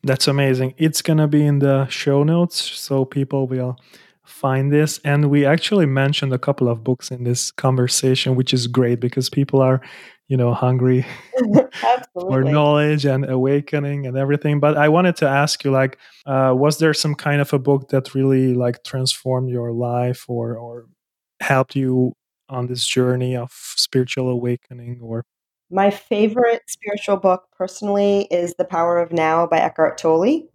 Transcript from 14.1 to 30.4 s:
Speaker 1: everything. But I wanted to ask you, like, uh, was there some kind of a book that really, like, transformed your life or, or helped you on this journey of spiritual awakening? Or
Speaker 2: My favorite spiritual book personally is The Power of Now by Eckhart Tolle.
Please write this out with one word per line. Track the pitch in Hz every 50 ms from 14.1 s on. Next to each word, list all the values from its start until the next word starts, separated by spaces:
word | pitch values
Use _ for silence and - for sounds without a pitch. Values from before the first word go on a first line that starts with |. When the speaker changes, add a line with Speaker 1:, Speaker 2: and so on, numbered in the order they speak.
| 123 135
Speaker 1:
everything. | 139 135 147 147 - 151 147 147
But | 139 147 151
I | 147 147 151
wanted | 151 175 180 180 170 -
to | - 143
ask | 135 139 147 151 - - -
you, | 139
like, | 135 131 131 131 - _ - - _ _ _
uh, | 147 135 131 131 131 127
was | 127 139 151 156 -
there | 160 160 151
some | - - 156 147
kind | - - 151 143 143
of | 143 - -
a | 139
book | 127 139 139 135 135 _
that | - 135 131 - -
really, | 135 135 135 135 131 131 131 123
like, | 123 123 123 120 - _
transformed | - - 131 131 127 - - - 131 131 127 131 127
your | 123 123 117 120
life | 117 117 120 120 120 123 123 123 127 - - -
or, | 123 117 117 113 120
or | 113 120 117 117 120 117 _ _ _ _ _ _ _ _ _ _ _
helped | - - 139 131 131 _ -
you | 139 135 131 127 127 127 127 - _ _ _ _ _ _ _
on | 135 127 123
this | 123 127 120 -
journey | - - 127 127 127 127 127 127 127 127
of | 123 120 123 -
spiritual | - - - - - - - - 131 127 123 - - 127 127
awakening? | 127 120 120 123 123 123 _ _ 127 123 120 120 123 123
Or | 117 113 113 113 117 _ _ _ _ _ _ _ _ _
Speaker 2:
My | 175 190 196 202
favorite | 202 - _ _ 233 208 214 220 214 247 247 233 233 - _ -
spiritual | - _ - 208 202 208 - - 202
book | 190 196 190 185 185 _ _ _
personally | _ 185 185 - - 208 208 202 202 202 202 202 202 202 -
is | - 175 175 170 175 -
The | 175
Power | 175 180 165 170 170 175 175
of | 170 165
Now | 170 165 160 156 160 165 170
by | 170 165 156
Eckhart | - 165 - - 160 - -
Tolle. | - - 165 160 160 180 233 302 330